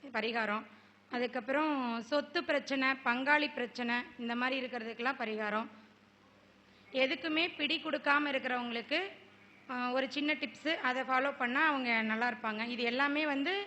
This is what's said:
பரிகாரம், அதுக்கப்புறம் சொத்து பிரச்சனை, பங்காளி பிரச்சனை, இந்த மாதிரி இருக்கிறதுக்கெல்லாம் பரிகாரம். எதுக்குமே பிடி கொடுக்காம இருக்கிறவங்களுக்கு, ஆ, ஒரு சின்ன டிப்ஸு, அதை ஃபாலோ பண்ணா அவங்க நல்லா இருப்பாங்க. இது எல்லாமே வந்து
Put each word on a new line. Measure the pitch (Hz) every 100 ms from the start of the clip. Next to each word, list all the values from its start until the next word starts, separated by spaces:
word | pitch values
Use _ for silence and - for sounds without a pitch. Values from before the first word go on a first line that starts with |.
| 285
பரிகாரம், | 233 220 233 214 208 220 - - - -
அதுக்கப்புறம் | 247 247 254 233 269 311 285 247 233
சொத்து | 226 294 285 349
பிரச்சனை, | 339 294 285 277 262 262
பங்காளி | - 240 269 294 294
பிரச்சனை, | - 240 - 240 240 240 -
இந்த | 240
மாதிரி | 240 247 269
இருக்கிறதுக்கெல்லாம் | 247 240 226 233 240 262
பரிகாரம். | 226 214 214 214 226 - - - - - - - - - - - -
எதுக்குமே | 262 262 330 330 311 349 -
பிடி | 294 320
கொடுக்காம | 311 302 294 285 294
இருக்கிறவங்களுக்கு, | 262 254 247 240 233 233 302 392 - - - - - -
ஆ, | 247 247
ஒரு | 254 262
சின்ன | 285 294
டிப்ஸு, | 302 302 - 294 330
அதை | 262 254
ஃபாலோ | 262 254 277 277
பண்ணா | 247 262 311
அவங்க | 277 247 226
நல்லா | 220 220 247
இருப்பாங்க. | 226 226 214 233
இது | 240
எல்லாமே | 240 247 285 294 311
வந்து | 277 285 392